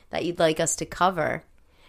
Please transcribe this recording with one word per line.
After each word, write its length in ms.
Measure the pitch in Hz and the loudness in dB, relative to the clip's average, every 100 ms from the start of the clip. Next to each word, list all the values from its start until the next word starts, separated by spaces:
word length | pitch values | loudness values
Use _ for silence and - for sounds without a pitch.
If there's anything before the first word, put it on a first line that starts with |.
| - | -8
that 160 | - 165 | -6 -4
you'd 140 | 170 | 2
like 200 | 165 160 | 2 2
us 160 | 165 - | 0 -2
to 80 | 156 | -4
cover, 580 | - 180 175 143 123 - - - _ | 2 2 2 -2 -4 -8 -20 -20 _